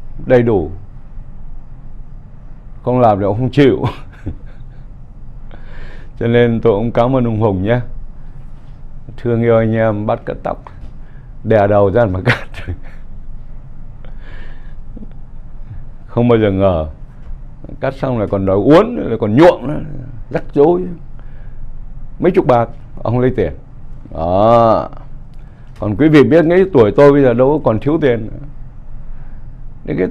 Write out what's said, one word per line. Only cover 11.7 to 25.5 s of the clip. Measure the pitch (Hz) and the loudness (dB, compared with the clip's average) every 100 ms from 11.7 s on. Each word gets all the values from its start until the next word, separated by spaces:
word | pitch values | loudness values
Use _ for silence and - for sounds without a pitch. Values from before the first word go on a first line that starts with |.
| 104 101 | 6 6
ra | 113 110 | 4 2
mà | 92 120 | 2 0
cắt. | - - - - | -2 -4 -10 -10
<laughs> | - - - - - - - - - - - - - - - - - - - - - - - - - - - - - - - - - - | -10 -10 -12 -12 -10 -10 -10 -10 -12 -12 -12 -12 -12 -12 -12 -10 -10 -10 -10 -10 -10 -10 -12 -12 -12 -12 -12 -12 -12 -10 -10 -12 -12 -4
Không | 120 120 | 0 4
bao | 113 | 4
giờ | 104 | 4
ngờ. | 95 98 82 78 - - - - - - - - - | 4 2 2 -2 -8 -16 -14 -12 -10 -12 -14 -14 -6
Cắt | 135 | -6
xong | 135 131 117 | -4 -2 -2
lại | 95 | 0
còn | 101 95 | 0 2
đòi | 98 | 4
uốn, | 113 170 233 233 | 6 6 6 -2
lại | - 113 | -4 -2
còn | 110 117 | 2 8
nhuộm | 170 117 123 | 8 6 -2
nữa. | 151 - - - - - | -6 -6 -10 -10 -12 -6
Rắc | 165 - | -6 -2
rối. | 143 156 180 180 170 - - - - - - - - - - - - | 4 4 4 -2 -8 -12 -12 -12 -12 -10 -8 -8 -8 -10 -10 -10 0
Mấy | 175 | 2
chục | 247 127 | 4 4
bạc, | 120 117 - - - | 4 2 -6 -14 -6
ông | - 120 | -2 2
lấy | 127 - | 2 2
tiền. | 82 - - - - - - | -2 -4 -14 -14 -12 -12 -10
Đó. | 78 85 95 110 117 113 101 - - - - - - - | -4 0 4 6 6 6 4 0 -10 -14 -14 -14 -16 -16